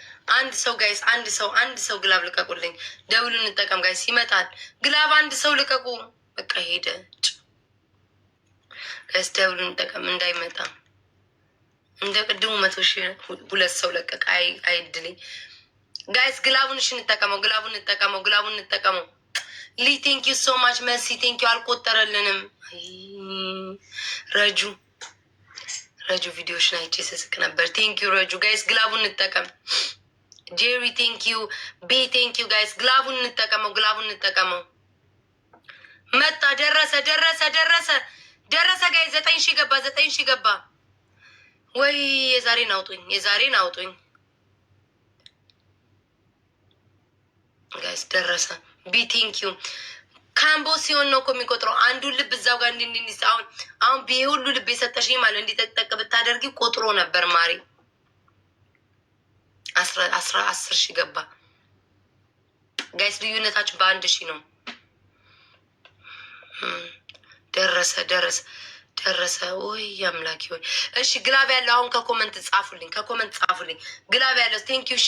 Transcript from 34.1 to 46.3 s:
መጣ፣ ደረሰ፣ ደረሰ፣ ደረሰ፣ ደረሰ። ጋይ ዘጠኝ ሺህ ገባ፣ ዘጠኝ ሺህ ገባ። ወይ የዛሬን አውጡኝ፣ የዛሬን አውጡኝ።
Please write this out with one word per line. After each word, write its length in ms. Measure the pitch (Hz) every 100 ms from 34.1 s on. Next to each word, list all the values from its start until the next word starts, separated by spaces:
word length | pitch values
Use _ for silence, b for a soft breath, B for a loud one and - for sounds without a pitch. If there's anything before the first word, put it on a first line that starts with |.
| 196 196 190 180 175 - _ _ _ _ _ _ _ _ _ - B B B -
መጣ፣ 300 | 254 311 311 285 269
ደረሰ፣ 380 | 294 302 302 285
ደረሰ፣ 380 | 285 311 330 320 311
ደረሰ፣ 380 | 311 320 339 330 277 - B B B -
ደረሰ። 300 | 311 349 370 370
ጋይ 180 | 330 320
ዘጠኝ 280 | 311 320 320
ሺህ 160 | 330 302
ገባ፣ 180 | 285 269
ዘጠኝ 260 | 277 277 302
ሺህ 160 | 294 262
ገባ። 220 | 254 220 196 - _ _ _ _ _ b b b b _ 247
ወይ 200 | 285 285 277 269 262
የዛሬን 440 | 254 247 233 220
አውጡኝ፣ 300 | 190 190 185 185
የዛሬን 460 | 196 208 208 269 226
አውጡኝ። 340 | 180 175 185 185 _ _ _ _ _ _ _ _ _ _ _ _ - _ _ _ _ _ _ _ _ _ _